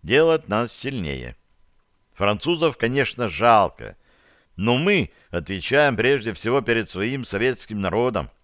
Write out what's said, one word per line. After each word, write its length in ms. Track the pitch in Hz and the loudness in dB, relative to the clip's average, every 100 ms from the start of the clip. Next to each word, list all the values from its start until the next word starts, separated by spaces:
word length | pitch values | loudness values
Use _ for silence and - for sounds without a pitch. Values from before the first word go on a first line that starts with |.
делает 460 | 76 131 165 160 127 | 2 4 4 2 0
нас 240 | 104 120 | -2 -2
сильнее. 640 | - 131 135 80 67 60 60 _ _ _ _ _ _ _ | -6 -8 -6 -6 -8 -10 -16 _ _ _ _ _ _ _
Французов, 640 | - 202 208 156 170 160 131 | -2 -2 0 -2 0 0 0
конечно, 540 | 117 135 127 - 113 | -2 0 -2 -2 -6
жалко, 680 | 78 117 113 92 - 55 - _ _ _ _ _ - | 2 6 6 4 -2 -16 -16 _ _ _ _ _ -4
но 200 | 107 123 | 0 2
мы 340 | 180 202 98 _ _ | 2 0 -2 _ _
отвечаем 680 | 87 78 95 - 139 147 113 | -8 -6 -8 0 2 4 2
прежде 380 | 123 139 110 | 2 2 -2
всего 260 | 95 113 131 | -6 0 0
перед 300 | 110 113 101 | 2 -2 -2
своим 340 | 92 107 135 | -4 -4 -6
советским 560 | 117 101 123 123 - 107 | -6 -2 -2 -2 -8 -4
народом 500 | 95 101 127 101 67 _ | -2 0 0 -2 -6 _